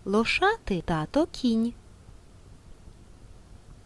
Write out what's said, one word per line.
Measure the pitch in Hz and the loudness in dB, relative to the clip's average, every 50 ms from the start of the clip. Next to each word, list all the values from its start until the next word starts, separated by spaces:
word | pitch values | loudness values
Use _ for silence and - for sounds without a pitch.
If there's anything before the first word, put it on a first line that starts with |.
| - | -4
лошати | 196 196 214 226 - - - 359 403 453 440 - - 202 170 | 0 2 2 2 2 2 2 4 4 2 2 -2 -2 -2 -2
тато | - - 170 156 151 - - 285 330 - | 0 0 -2 -2 -2 0 2 0 0 0
кінь. | - - - 240 226 226 226 240 233 - - - - - - - - - - - - - - - - - - - - - - - - - - - - - - - - - - - - - - - - - - | -2 -2 0 2 2 2 2 0 -4 -8 -16 -20 -20 -20 -20 -20 -20 -20 -20 -20 -20 -20 -20 -20 -20 -20 -20 -20 -20 -20 -20 -20 -20 -20 -20 -20 -20 -20 -20 -20 -20 -20 -20 -20 -20 -20 -20 -20 -20 -20 -20